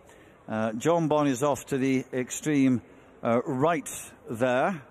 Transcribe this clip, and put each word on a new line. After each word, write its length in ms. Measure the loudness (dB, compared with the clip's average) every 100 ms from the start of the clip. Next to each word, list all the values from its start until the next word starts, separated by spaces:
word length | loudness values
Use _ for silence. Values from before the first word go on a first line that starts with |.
| -18 -20 -20 -20 -8
Uh, 240 | -4 -2
John 380 | -2 0 2 2
Bon 180 | 2 2
is 160 | 0
off 220 | 0 -2 -2
to 120 | -2
the 280 | 0 0 -2
extreme, 680 | -6 -6 -6 -2 2 4 2 -2 -20 -20 -8
uh, 200 | 0 0 0
right 440 | 0 0 0 -4 -10 -14 -18 -10
there, 520 | -2 0 2 0 -2 -10